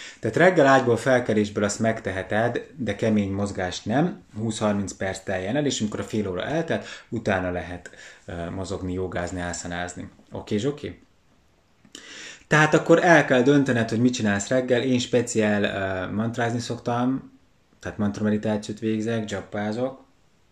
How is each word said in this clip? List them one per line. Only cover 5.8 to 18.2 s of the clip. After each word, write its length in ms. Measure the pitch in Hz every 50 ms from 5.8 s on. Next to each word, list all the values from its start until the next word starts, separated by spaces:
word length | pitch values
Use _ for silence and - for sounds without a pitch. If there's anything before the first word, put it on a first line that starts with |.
amikor 200 | 113 104 - 101
a 40 | 98
fél 240 | - - 110 101 95
óra 160 | 90 90 -
eltelt, 420 | - 143 165 165 - 117 104 - - - - - _
utána 420 | - 110 107 113 98 92 90 90
lehet, 400 | 90 87 85 85 87 87 - - - - - - - - _
ö, 260 | - 92 85 85 87
mozogni, 420 | 98 98 92 87 98 82 95 92
jogázni, 480 | 90 92 92 87 85 90 87 87 90 90
ászanázni. 680 | 87 87 85 - - 87 87 87 90 90 - 92 - - - _ _ _
Oké, 260 | - 101 95 - 107
zsoki? 440 | 104 117 143 143 - - 95 82 - _ _ _ _ _ _ _ _ _ _ _ _ _ _ _ _ _ _ - - - - - - - - - - -
Tehát 280 | _ 160 151 156 151 165
akkor 300 | 156 156 - 165 165 -
el 200 | 180 165 151 139
kell 180 | - 135 127
döntened, 460 | 120 139 147 143 135 135 120 117 110 -
hogy 120 | 113 110
mit 140 | 123 127 123
csinálsz 340 | - 110 104 101 104 - -
reggel. 340 | 131 131 127 123 123 123
Én 160 | 123 131 127 120
speciál, 640 | 123 - - 120 113 - - 110 107 104 104 104
ö, 500 | 101 - - 98 98 95 95 92 92 95
mantrázni 460 | 101 104 113 117 117 127 117 117 117 120
szoktam, 760 | 117 - 117 113 - 123 117 120 123 127 135 135 - - - _ _ _ _ _ _ _ _ _
tehát 180 | - 90 - -
mantrameditációt 800 | 104 104 101 -